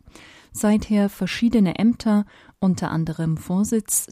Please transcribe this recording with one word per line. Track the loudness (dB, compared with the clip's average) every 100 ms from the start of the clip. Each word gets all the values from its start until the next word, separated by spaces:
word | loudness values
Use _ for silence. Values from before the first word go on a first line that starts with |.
| -10 -20 -20 -20 _
Seither | -4 0 0 2 0 0
verschiedene | -2 -6 0 0 4 2 2
Ämter, | 0 0 0 0 0 -10 -20 _
unter | -2 0 -2
anderem | -4 -4 -4 -4 -4
Vorsitz | -2 -2 0 -2 -2 -4 -6